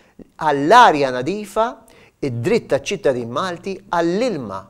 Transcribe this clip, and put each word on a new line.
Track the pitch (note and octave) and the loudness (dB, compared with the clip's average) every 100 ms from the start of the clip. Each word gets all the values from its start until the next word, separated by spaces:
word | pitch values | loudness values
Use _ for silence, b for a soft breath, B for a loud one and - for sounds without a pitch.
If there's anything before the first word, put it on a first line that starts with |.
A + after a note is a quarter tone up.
| b - - - | b -20 -20 -6
għall-arja | D#3 C#3+ D3 A#3+ A3 D3+ C3+ | -2 0 6 8 8 6 0
nadifa, | B2+ C3 G#3 G3+ A3 A3+ - B B B _ | -2 -4 -6 -6 -4 -4 -6 B B B _
id-dritt | C#3+ A#2 C#3 A3+ - | -8 -4 -2 -2 0
taċ-ċittadin | C#3 - - C#3+ B2 A#2 | -4 -4 -2 -2 -2 -4
Malti | C3 F#3 E3+ G3 F#3 | -6 -6 -8 -10 -12
għall-ilma | - F3 E3+ F#3 B3+ D#3+ A2 F#2+ G2 | -6 -2 0 0 -2 -4 -8 -12 -14